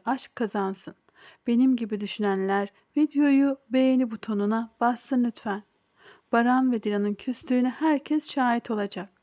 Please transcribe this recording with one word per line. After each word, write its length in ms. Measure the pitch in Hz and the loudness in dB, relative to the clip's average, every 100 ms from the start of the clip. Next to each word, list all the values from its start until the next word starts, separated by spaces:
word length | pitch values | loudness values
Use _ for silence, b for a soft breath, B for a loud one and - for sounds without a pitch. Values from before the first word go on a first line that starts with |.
aşk 320 | 233 262 - - | -4 -4 -6 -6
kazansın. 580 | 214 208 196 190 - - _ B B B - | -4 -2 -4 -6 -14 -18 _ B B B -2
Benim 300 | 240 262 240 | 2 4 2
gibi 240 | 214 208 | -2 -6
düşünenler 720 | 208 - 208 190 190 196 202 b b 294 | -6 -2 -2 0 0 0 -2 b b 0
videoyu 600 | 302 285 294 269 277 269 - | 0 2 4 4 4 0 -2
beğeni 400 | 262 262 254 247 | 2 4 2 0
butonuna 600 | 220 - 202 208 226 226 - | -6 -6 -2 0 -2 -4 -2
bassın 440 | 240 240 - 254 | -2 -2 -2 0
lütfen. 380 | 240 - 220 202 - _ _ B B B - | 0 -4 -8 -8 -10 _ _ B B B -2
Baran 400 | 233 240 254 262 | 2 4 2 2
ve 100 | 233 | 0
Dilan'ın 320 | 214 208 208 | -2 0 -2
küstüğüne 540 | 202 - 240 - 254 247 | -4 -8 -8 -2 0 0
herkes 600 | - 320 294 - 302 - | 0 0 0 0 -2 -2
şahit 400 | 277 247 233 - | -2 0 0 -2
olacak. 400 | 214 202 185 196 _ | -4 -4 -8 -12 _